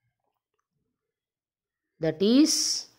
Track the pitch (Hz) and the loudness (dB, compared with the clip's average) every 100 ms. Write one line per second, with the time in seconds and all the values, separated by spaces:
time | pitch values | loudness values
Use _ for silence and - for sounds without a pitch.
0 | _ _ _ _ _ _ _ _ _ _ | _ _ _ _ _ _ _ _ _ _
1 | _ _ _ _ _ _ _ _ _ - | _ _ _ _ _ _ _ _ _ -8
2 | 160 156 196 254 302 - - - - | -6 -2 2 4 2 0 -4 -6 -10